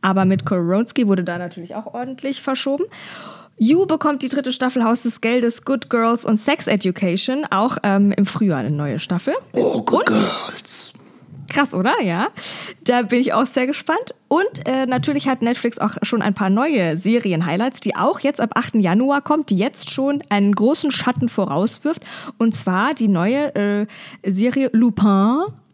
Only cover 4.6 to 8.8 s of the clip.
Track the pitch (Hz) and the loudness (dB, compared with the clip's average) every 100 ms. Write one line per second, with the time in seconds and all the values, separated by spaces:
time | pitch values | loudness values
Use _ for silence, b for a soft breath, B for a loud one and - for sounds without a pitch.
4.6 | 254 254 226 233 233 226 226 247 233 233 | 0 2 2 2 0 -2 0 2 0 -2
5.6 | - 269 - 240 226 233 - 214 - 302 | -2 -2 0 0 2 2 2 0 2 0
6.6 | - 208 185 180 185 185 - 262 - 185 | 0 0 0 0 -2 0 -2 -4 -2 0
7.6 | 233 - 208 196 202 196 196 - 208 147 | 0 0 2 4 4 4 0 2 0 2
8.6 | 117 147 | 0 -2